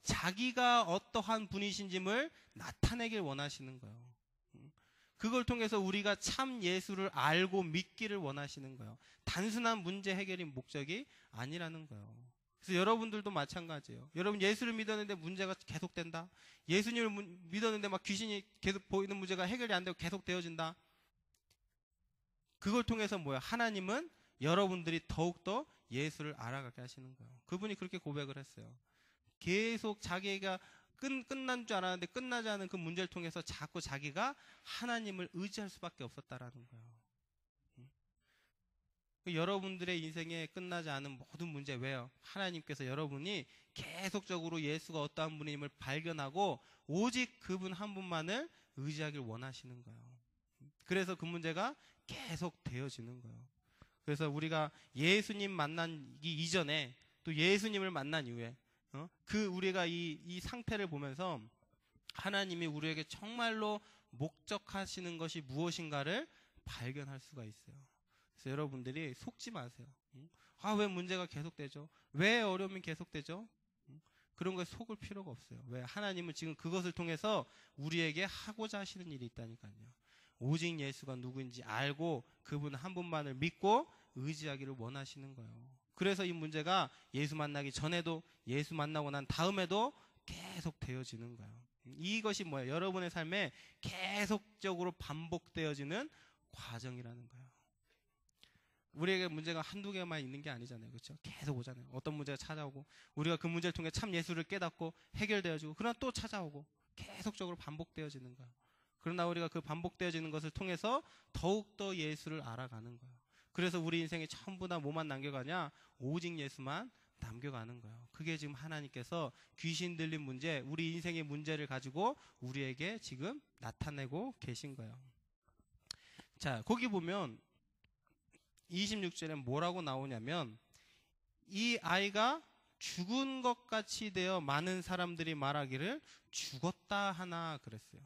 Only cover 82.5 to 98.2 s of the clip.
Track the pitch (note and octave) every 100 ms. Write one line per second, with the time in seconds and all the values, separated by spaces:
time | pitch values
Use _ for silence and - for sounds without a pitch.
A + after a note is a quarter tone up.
82.5 | D3 D3 C#3 E3+ F3+ F3 D#3+ D3 C3 D#3+
83.5 | - G3 A3+ E4 - _ - C#3 D#3 D#3
84.5 | C#3 C3+ C3 A2+ C3+ C3+ C#3+ C3+ C3 A2
85.5 | A2+ B2 - _ - F#3 F#3+ G3 E3+ D#3
86.5 | D#3 D3+ F#3+ C#3 - - C3 D3 D#3 D3
87.5 | D3 C#3 - D#3 F3 E3 D#3+ - - -
88.5 | C3 D3 E3 D3 D#3 C#3+ C#3+ C3+ - E3+
89.5 | G3 F3 G3 B3 - - _ - - F#3+
90.5 | F#3+ E3 - - B2+ A#2+ A2+ A#2 A#2 G#2
91.5 | A2+ B2 _ B2 C#3 F3 A3 G#3+ G3+ F3+
92.5 | C#3 B2+ D#3 F#3+ F#3 F3 E3+ D#3+ F#3+ E3+
93.5 | - - - - F#3 F#3 G3+ G3+ G#3 -
94.5 | _ G3 F3 F3+ E3+ - D3+ E3 E3+ -
95.5 | - D#3 C#3+ C#3 F#3 D4+ - - _ _
96.5 | - - A#2 B2+ B2 A#2+ A#2+ A#2+ B2 C3
97.5 | _ _ _ _ _ _ _